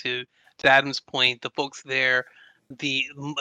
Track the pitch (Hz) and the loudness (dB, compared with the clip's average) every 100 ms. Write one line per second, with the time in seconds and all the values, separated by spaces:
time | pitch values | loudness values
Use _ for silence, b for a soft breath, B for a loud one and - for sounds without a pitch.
0 | 127 123 123 _ _ - 139 135 139 131 | -6 -6 -8 _ _ 0 6 6 4 -4
1 | - 135 127 120 131 - 139 - 135 131 | -6 0 2 0 -4 -4 -6 -8 -6 -2
2 | 131 127 127 b b b - 131 147 135 | 0 0 -2 b b b -20 -8 -4 -4
3 | 135 143 143 143 | -6 -10 -8 -8